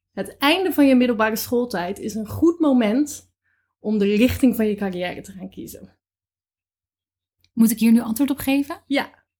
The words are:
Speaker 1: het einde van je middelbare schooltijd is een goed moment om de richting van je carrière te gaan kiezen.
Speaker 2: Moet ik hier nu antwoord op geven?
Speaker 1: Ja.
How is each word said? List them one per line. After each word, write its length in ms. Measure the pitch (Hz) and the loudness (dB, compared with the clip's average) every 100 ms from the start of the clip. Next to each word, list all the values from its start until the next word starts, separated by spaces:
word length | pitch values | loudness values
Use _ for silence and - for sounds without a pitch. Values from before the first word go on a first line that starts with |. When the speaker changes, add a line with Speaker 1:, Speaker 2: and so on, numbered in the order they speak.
| _ | _
Speaker 1:
het 240 | - 190 - | -10 -10 -2
einde 360 | 277 349 370 | 0 2 0
van 140 | 294 277 | 2 4
je 80 | |
middelbare 420 | 254 247 214 220 214 | 6 4 2 -2 -2
schooltijd 600 | - 240 240 185 175 196 | -4 -4 -2 -4 -6 -8
is 160 | 220 | -10
een 120 | 208 214 | -10 -10
goed 300 | 202 330 339 | 0 0 2
moment 720 | 311 254 208 254 294 - - _ _ _ _ _ | 2 2 2 0 -2 -6 -20 _ _ _ _ _
om 180 | 208 214 | -4 0
de 60 | 202 208 | 2 2
richting 400 | 247 - 254 220 | 2 2 0 2
van 100 | 214 | -2
je 80 | |
carrière 460 | 202 196 180 175 - | -2 -6 -6 -8 -10
te 120 | - | -16
gaan 180 | 185 190 | -16 -16
kiezen. 460 | - 165 - - _ _ _ _ _ _ _ _ _ _ _ _ _ _ _ _ | -16 -16 -18 -20 _ _ _ _ _ _ _ _ _ _ _ _ _ _ _ _
Speaker 2:
Moet 180 | - 220 | 2 2
ik 80 | - | 4
hier 140 | 226 | 4
nu 80 | 226 | 4
antwoord 300 | 233 220 277 | 2 -2 -2
op 80 | 277 | -2
geven? 440 | - 277 285 349 - | -2 -2 -2 -8 -6
Speaker 1:
Ja. 240 | 277 - _ _ _ | -4 -4 _ _ _